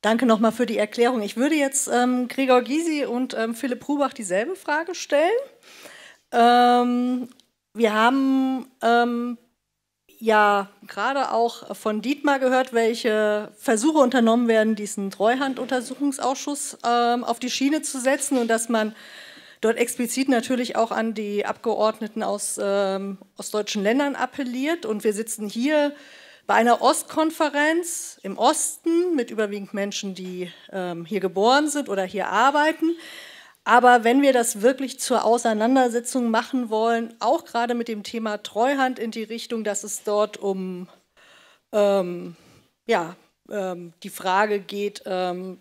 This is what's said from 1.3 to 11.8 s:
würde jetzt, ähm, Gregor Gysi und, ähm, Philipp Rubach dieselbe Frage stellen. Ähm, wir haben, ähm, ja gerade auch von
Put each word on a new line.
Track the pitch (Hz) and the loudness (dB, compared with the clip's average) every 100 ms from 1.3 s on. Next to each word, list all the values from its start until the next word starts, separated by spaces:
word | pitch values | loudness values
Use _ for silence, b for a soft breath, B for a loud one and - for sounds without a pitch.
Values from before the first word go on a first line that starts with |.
| 226 | -2
würde | 277 | 0
jetzt, | 311 277 269 - | 2 0 -2 -2
ähm, | 240 247 254 247 | 0 2 0 -4
Gregor | - 269 247 | -2 4 4
Gysi | 220 294 330 302 | 4 -2 -2 -2
und, | 277 240 254 | -2 -4 -4
ähm, | 226 226 | -4 -4
Philipp | 226 269 240 - | -4 -6 -6 -4
Rubach | 285 269 | -2 -2
dieselbe | - 202 180 247 370 | -4 -4 -2 -2 -6
Frage | - 294 330 | -4 -4 -4
stellen. | 349 - 285 330 466 554 _ B B B B B B _ | -10 -2 2 2 0 -4 _ B B B B B B _
Ähm, | 240 233 240 247 247 247 247 247 247 247 - _ _ _ | 4 6 6 6 4 2 0 0 -2 -6 -14 _ _ _
wir | 208 226 | 0 0
haben, | 214 226 269 269 262 262 262 - _ | 4 4 4 2 2 0 -2 -8 _
ähm, | 226 233 240 240 240 233 _ _ _ _ _ _ _ _ | 2 2 2 -2 -6 -8 _ _ _ _ _ _ _ _
ja | 220 214 208 202 196 _ - | 2 4 6 4 -2 _ -16
gerade | - 220 277 254 | -6 -2 -2 -2
auch | 226 233 - - | 0 0 -2 -14
von | 202 | -6